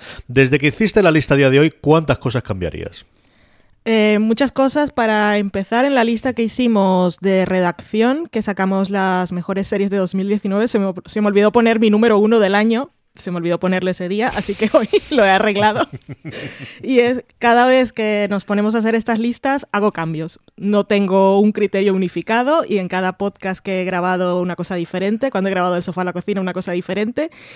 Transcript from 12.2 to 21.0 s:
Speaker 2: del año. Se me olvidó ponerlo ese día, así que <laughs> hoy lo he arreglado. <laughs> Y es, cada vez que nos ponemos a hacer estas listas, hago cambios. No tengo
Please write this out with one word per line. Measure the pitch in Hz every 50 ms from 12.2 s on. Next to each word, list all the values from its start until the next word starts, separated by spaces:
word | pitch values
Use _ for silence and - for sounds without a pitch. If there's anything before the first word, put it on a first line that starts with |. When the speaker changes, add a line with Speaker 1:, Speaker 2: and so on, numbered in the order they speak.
| 214 214 233 220
Speaker 2:
del | 202 185 202
año. | 208 214 226 226 233 285 - _ _ _ _
Se | _ - - 185
me | 175 170
olvidó | 165 170 170 165
ponerlo | - 180 185 185 180 185
ese | 180 - 180 175
día, | 202 208 233 254
así | - 208 - - 196
que | - 220 208
<laughs> | - -
hoy | 214 - - 403 - -
lo | 302 240 202
he | 190
arreglado. | 190 196 220 214 196 202 208 214 214 - 294 - - - - - 131 - - 156
<laughs> | - - 147 127 - - 131 - - -
Y | - 240 262 240
es, | 240 247 254 247 - _ _ _
cada | 240 233 233 240 247
vez | 254 254 262 247 220
que | - 233 220 214 208 208 208 190
nos | 202 190 -
ponemos | - 202 208 208 214 220
a | 226
hacer | 214 226 226
estas | 226 214 - 226 220
listas, | 233 240 233 - - 269 277 277 - -
hago | - 202 208 208
cambios. | - 165 160 160 160 151 160 170 - - _ _ _
No | - 185 202 208 202 202
tengo | - 208 202